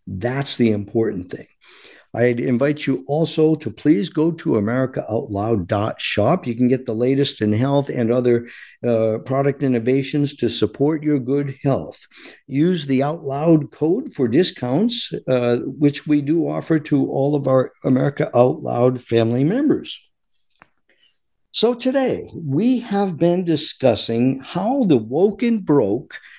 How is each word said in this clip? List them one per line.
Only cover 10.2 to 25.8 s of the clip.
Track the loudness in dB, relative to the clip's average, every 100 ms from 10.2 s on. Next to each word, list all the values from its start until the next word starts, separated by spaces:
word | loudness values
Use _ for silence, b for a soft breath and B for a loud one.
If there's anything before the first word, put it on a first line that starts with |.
| -2 -2
to | -4
support | 0 -2 0 0 0
your | -2 -2
good | 0 -2 -4 -4
health. | -2 -2 -4 -14 -20 B B B -6
Use | 0 0 0 0
the | 0
Out | 0 -4
Loud | -6 -2 4 4 2
code | -2 0 0 -4
for | -2 0
discounts, | 2 0 -2 -2 0 0 -2 -6 -8 -2
uh, | 0 2 0
which | -2 0 0 0 0
we | 0
do | 2 0 0
offer | -4 0 -2
to | 2 0 0
all | 0 0
of | 0 2
our | 2 2 -2
America | 0 2 2 0 0
Out | 4 4 2
Loud | -4 0 2 0
family | 0 2 2 2
members. | 0 2 0 0 -4 -16 _ _ _ _ _ _ _ _ _ _ _ _ _ _ _
So | 0 0
today, | 0 0 0 0 -2 -6
we | -10 -4 0 2 0
have | 0 -2 -2 0
been | 2 2
discussing | 0 -2 -4 0 2 2 0 0 0 0
how | -6 -4 -2 0
the | 4 2
woke | 2 2 0 2
and | -2 0 2
broke | 2